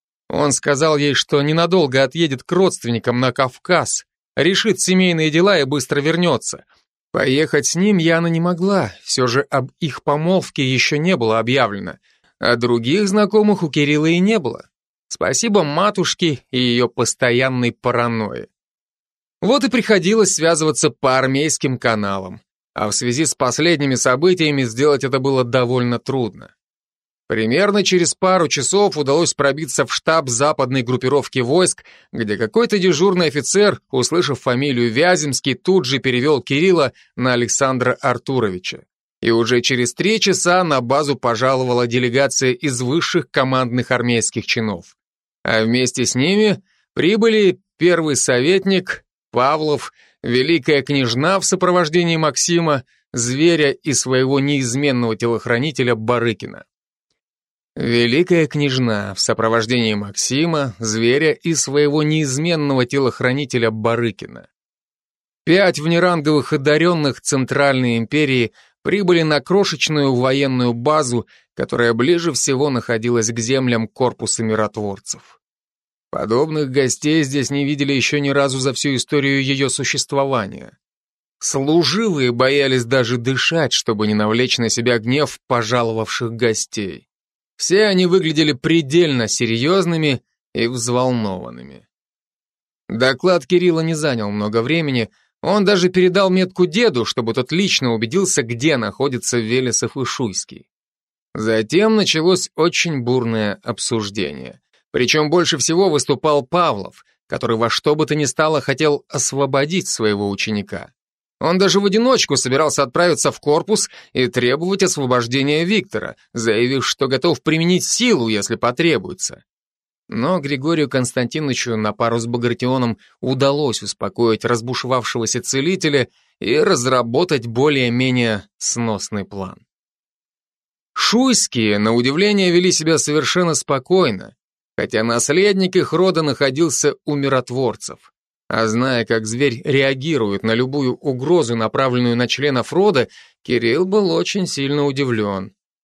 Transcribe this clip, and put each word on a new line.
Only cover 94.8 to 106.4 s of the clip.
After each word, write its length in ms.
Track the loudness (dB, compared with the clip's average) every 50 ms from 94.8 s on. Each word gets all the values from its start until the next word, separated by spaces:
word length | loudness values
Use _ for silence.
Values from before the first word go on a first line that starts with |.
| -2 -2 -2 -2 -2 -4 _ _ _ _ _ _ -2
он 200 | 0 0 2 2
даже 260 | 2 2 2 2 2
передал 420 | 2 4 2 4 4 2 2 2
метку 340 | 2 2 0 0 0 0 0
деду, 400 | 0 2 2 2 2 2 0 -2
чтобы 300 | -2 -2 -4 -4 -2 -2
тот 160 | -2 -2 -2
лично 420 | 0 0 0 0 0 0 0 -2 -2
убедился, 480 | -2 -2 -2 -2 0 0 0 0 -2
где 360 | -2 -4 -4 -2 0 0 0
находятся 600 | 0 -2 -4 -4 -4 -4 -2 -4 -4 -4 -2 -2
Велесов 580 | -2 -2 0 0 0 0 0 -2 -2 -4 -4 -6
и 100 | -6 -6
Шуйский. 640 | -6 -4 -6 -6 -6 -6 -8 -10 -12 -14 -20 _ _ _ _ _ _ _ _ _ _ _ _ _ _ -8
Затем 600 | -4 -2 0 0 0 0 0 2 2 2 4 2
началось 540 | 2 2 0 0 0 2 2 2 0 -2 -4 _
очень 460 | 0 0 0 0 -2 -2 -2 -2 -2
бурное 580 | 0 0 0 0 0 -2 -2 -2 -2 -2 -4 -6
обсуждение. 960 | -8 -8 -8 -6 -6 -4 -4 -4 -4 -4 -6 -6 -6 -6 -6 -10 -14 -16 -16 -20 _ _ _ _ _ _
Причем 400 | -2 0 2 2 2 2 2 2
больше 300 | 2 2 2 2 0 0
всего 320 | 0 0 2 2 4 4
выступал 500 | 2 0 0 0 0 0 2 2 2 2